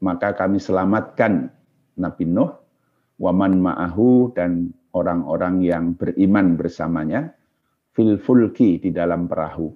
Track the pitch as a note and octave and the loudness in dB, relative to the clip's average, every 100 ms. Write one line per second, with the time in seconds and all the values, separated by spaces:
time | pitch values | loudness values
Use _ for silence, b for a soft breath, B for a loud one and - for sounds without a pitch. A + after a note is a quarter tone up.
0 | F#2 F2 G2+ F#2+ F#2+ G2 - F#2 F#2+ G#2+ | -4 -2 -2 -2 0 -2 0 0 2 0
1 | - - A2+ E2+ - - _ _ _ - | -2 0 2 0 -4 -12 _ _ _ -8
2 | F2 - E2 G2 F3 - _ _ _ _ | -6 -4 -2 0 0 -4 _ _ _ _
3 | _ - F#2 F2+ F#2+ F#2 F2+ D#2+ F2 F2+ | _ -4 0 2 2 2 0 -2 -4 0
4 | A#2+ B2 B2 F2 F2 F2 E2+ - _ F2+ | 4 4 2 -2 -2 -2 -4 -10 _ -4
5 | E2+ E2+ D2 E2+ F2+ F#2 F2 E2+ E2+ E2+ | -2 -2 -2 -2 -2 0 0 0 -2 -4
6 | F2 F#2 F#2+ G2+ F#2 E2 E2+ - D#2+ E2 | -2 2 2 4 4 2 -2 -4 -4 -4
7 | D2+ F2+ D#2+ - _ _ _ _ _ - | -4 -4 -6 -14 _ _ _ _ _ 0
8 | A2 G2+ - B2+ G#2+ - A2 E2+ F#2 E2+ | 2 2 2 4 4 2 2 2 -2 -2
9 | E2+ E2+ E2+ E2 D#2 E2 D#2 | -2 -2 -4 -4 -6 -6 -10